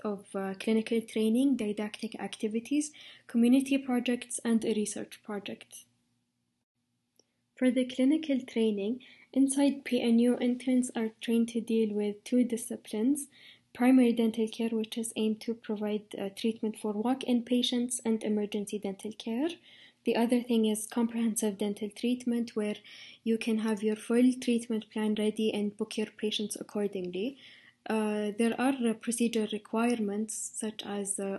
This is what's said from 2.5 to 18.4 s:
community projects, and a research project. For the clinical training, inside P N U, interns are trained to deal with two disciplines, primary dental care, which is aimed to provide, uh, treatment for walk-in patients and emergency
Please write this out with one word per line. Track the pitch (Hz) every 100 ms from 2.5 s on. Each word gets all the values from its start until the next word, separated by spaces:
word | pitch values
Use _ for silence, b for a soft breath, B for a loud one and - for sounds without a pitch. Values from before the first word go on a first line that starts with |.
| 226 233 294 294 B B B -
community | 233 240 269 262 269
projects, | 269 247 247 247 - - 233
and | 226
a | 226
research | 214 208 - - -
project. | - 202 214 226 - - - _ _ _ _ _ _ _ _ _ _ _ _ _ _ _ _ -
For | 254
the | 254 247
clinical | - 262 320 285 262
training, | - 226 220 202 202 247 B B B
inside | 262 269 277 285 277
P | - 247
N | 233 233
U, | 247 247
interns | 247 247 262 254 247 233
are | 220 -
trained | - 233 226
to | 233
deal | 220 226 220
with | 208 208 202
two | - 247 240
disciplines, | 226 - 220 - 214 240 294 - B B B _
primary | - 247 262 233
dental | 233 226 226 220
care, | - 226
which | 226 220 233
is | 226 -
aimed | 220 214
to | -
provide, | 226 - 208 208 208 208 -
uh, | 196 196
treatment | 226 220 220 220
for | 214
walk-in | 208 233 269 - 247
patients | 233 247 247 240 247 -
and | 226 220
emergency | 220 214